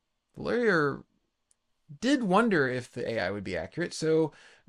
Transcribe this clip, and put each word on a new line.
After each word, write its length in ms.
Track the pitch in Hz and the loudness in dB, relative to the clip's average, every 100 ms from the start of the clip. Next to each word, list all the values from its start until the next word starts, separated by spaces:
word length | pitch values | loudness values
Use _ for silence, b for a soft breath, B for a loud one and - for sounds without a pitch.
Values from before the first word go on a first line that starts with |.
| _ _ _ - | _ _ _ -10
The 60 | |
lawyer 640 | 139 226 233 170 143 127 - _ _ _ _ _ _ _ - 147 | -4 0 2 4 2 -2 -10 _ _ _ _ _ _ _ -20 -4
did 240 | 240 285 | 0 2
wonder 460 | 214 185 240 180 131 | 2 2 4 2 2
if 240 | 127 - | -2 -6
the 180 | - 120 | -8 -4
A 80 | 113 | -2
I 120 | 92 | -2
would 120 | 104 | -4
be 140 | 95 85 | -4 -6
accurate, 360 | 87 - 170 | -6 -6 -6
so 380 | - 156 160 156 B B B | -4 0 2 0 B B B